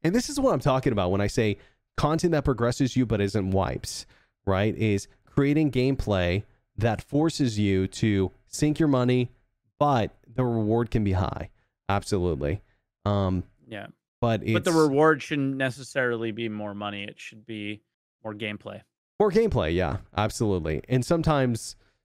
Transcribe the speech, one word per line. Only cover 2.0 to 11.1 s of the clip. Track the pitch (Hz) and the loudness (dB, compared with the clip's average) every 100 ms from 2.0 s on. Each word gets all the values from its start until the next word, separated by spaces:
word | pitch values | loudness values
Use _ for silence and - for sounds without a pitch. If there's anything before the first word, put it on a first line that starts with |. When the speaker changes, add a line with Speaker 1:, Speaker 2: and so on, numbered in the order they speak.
| 147 160 175 | 0 0 0
Speaker 1:
that | 151 139 | 0 0
progresses | 110 117 - 131 131 | 0 0 0 0 0
you | 117 | 0
but | 107 | 0
isn't | 98 107 95 | 0 -2 0
wipes, | 95 92 - - - - _ _ _ 98 | 0 0 -4 -10 -14 -16 _ _ _ -2
right? | 95 107 - | 0 0 0
Is | 110 98 - _ _ | 0 0 -4 _ _
creating | - 139 147 147 | 0 2 2 2
gameplay | 123 131 135 110 95 87 98 - _ _ - | 2 0 0 0 0 2 0 -4 _ _ -2
that | 113 104 | -2 -2
forces | - 143 160 - 127 104 | -2 0 0 0 0 2
you | 101 95 95 | 2 2 0
to | - 113 98 92 - _ | 0 2 2 0 -4 _
sink | - 151 147 | -2 0 2
your | 156 | 2
money, | 131 123 127 120 _ _ _ _ - | 2 2 2 0 _ _ _ _ -2
but | 147 127 98 - - | 0 2 0 -6 -10
the | 113 123 | -4 0
reward | 113 107 117 117 | 0 2 0 0
can | 117 | 0
be | 101 | 0